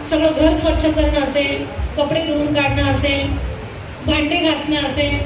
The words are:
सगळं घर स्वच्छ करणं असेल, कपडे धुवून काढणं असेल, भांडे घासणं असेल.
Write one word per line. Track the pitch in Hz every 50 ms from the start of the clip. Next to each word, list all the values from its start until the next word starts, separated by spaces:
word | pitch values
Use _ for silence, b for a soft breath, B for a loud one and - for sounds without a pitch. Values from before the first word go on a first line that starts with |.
| -
सगळं | - 320 311 311 320 311
घर | 311 311 320 311
स्वच्छ | - - 330 311 - -
करणं | 311 311 320 302 294 302 294
असेल, | 269 262 262 285 285 285 277 277 277 - - - - - -
कपडे | 294 294 294 311 320
धुवून | 320 320 294 294 294 294 294
काढणं | 294 285 277 277 285 285
असेल, | 277 269 277 285 285 277 277 269 277 277 - - - - - - - - - - - - - -
भांडे | - 302 302 302 294 330
घासणं | 349 330 320 302 294 - 302 302 294
असेल. | 285 254 247 294 294 285 285 294 294